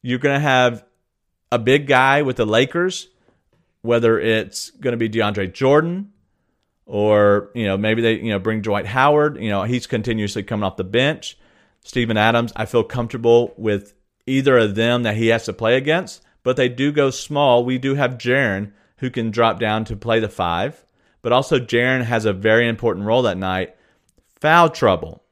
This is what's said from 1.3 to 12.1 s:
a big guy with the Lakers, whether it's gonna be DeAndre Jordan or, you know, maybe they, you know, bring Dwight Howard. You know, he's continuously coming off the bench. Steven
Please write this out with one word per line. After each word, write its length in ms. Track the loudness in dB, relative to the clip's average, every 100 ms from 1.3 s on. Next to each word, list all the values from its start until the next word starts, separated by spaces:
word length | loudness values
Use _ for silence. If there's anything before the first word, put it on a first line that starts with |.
| _ _
a 60 | -2
big 300 | 2 0 4
guy 340 | 2 4 2
with 160 | 0 -2
the 80 | 0
Lakers, 600 | 2 0 -2 -4 -6 -16 _ _ _ _ _ _ _
whether 380 | 0 2 4 2
it's 500 | 2 -2 -4 -12 -14
gonna 280 | _ -6 -2
be 120 | -4
DeAndre 420 | -2 -2 -2 -6
Jordan 640 | -2 2 4 2 -6 -10 _ _ _ _ _ _ _ _
or, 640 | -2 2 4 4 2 -2 -6
you 100 | -4
know, 120 | -2
maybe 260 | -2 0
they, 160 | 0 0
you 100 | -2
know, 100 | -4
bring 220 | -2 -4
Dwight 240 | -2 -4 -2
Howard. 560 | 2 4 4 2 -2
You 80 | -4
know, 140 | -2
he's 240 | -2 -4 -4
continuously 560 | -6 -4 -4 -4 -6
coming 200 | -6 -4
off 140 | -4 -4
the 60 |
bench. 540 | -2 0 0 -4 -12 -18 _ _ _ _
Steven 320 | -8 -4 -2